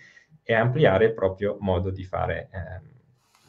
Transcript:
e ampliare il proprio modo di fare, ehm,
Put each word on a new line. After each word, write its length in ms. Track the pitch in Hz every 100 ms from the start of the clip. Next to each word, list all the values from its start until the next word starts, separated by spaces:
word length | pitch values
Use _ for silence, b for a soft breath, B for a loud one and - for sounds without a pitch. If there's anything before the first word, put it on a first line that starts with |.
| B B B _
e 100 | -
ampliare 520 | 113 120 151 127 95 113
il 80 | -
proprio 420 | 95 - 101 -
modo 300 | 98 92 92
di 140 | 95
fare, 460 | 90 87 90 82 -
ehm, 420 | 95 85 90 - - _ _ _ _